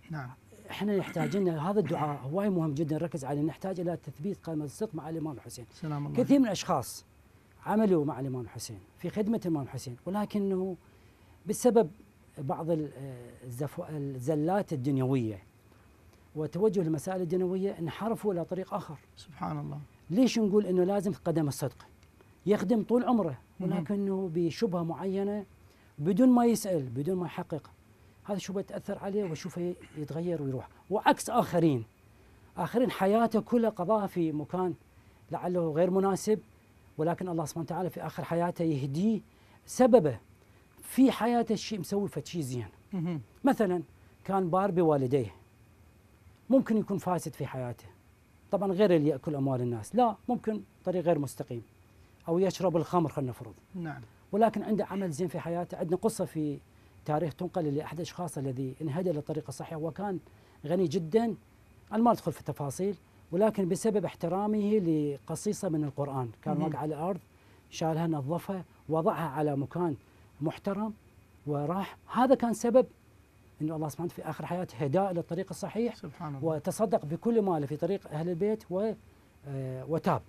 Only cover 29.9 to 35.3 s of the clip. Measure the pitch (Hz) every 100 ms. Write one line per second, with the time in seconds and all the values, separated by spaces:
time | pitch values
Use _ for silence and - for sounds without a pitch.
29.9 | 151 147 151 175 165 139 127 - - -
30.9 | 196 - 285 - 240 185 175 160 127 110
31.9 | _ - - - - - - 170 226 240
32.9 | - 196 214 233 220 - 240 226 208 175
33.9 | 220 196 180 160 151 143 180 185 151 _
34.9 | - - - -